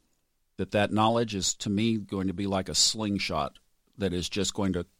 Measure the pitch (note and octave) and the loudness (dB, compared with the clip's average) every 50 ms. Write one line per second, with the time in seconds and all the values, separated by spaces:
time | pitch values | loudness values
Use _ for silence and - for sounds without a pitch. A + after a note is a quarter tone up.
0 | _ _ _ _ _ _ _ _ _ _ _ - F#2+ - - G#2+ G2+ G2+ G2+ G#2+ | _ _ _ _ _ _ _ _ _ _ _ -8 -6 -2 0 2 2 2 2 4
1 | A2 A2+ A#2 A#2 A#2+ A2 G#2+ F#2+ F2+ - - - - G#2+ G2+ G2+ A2 A#2 A2+ G#2+ | 4 4 4 2 0 0 -2 -2 -2 -2 -2 -2 -2 0 0 2 2 2 0 0
2 | G2 - G#2 G2 F#2 F#2+ F#2 F2 G2+ G2 F#2+ F#2+ F#2+ - D2+ - - - - A2 | -2 -4 -4 -2 -2 -2 -2 -2 -2 0 0 0 -2 0 2 2 2 2 2 0
3 | A2 G#2 G2+ F#2+ - - F2 D#2 C#2+ C2 - _ _ _ _ _ _ _ _ - | -2 -2 0 -2 -2 -2 -2 -2 -2 -2 -6 _ _ _ _ _ _ _ _ -4
4 | G2 F#2 F2 F2+ F2 - - G#2 F#2+ - - - G2+ F#2+ F2 F2 E2+ - _ | -2 -2 0 -2 -2 -2 -2 -2 -2 -2 -2 0 0 0 0 -2 -4 -6 _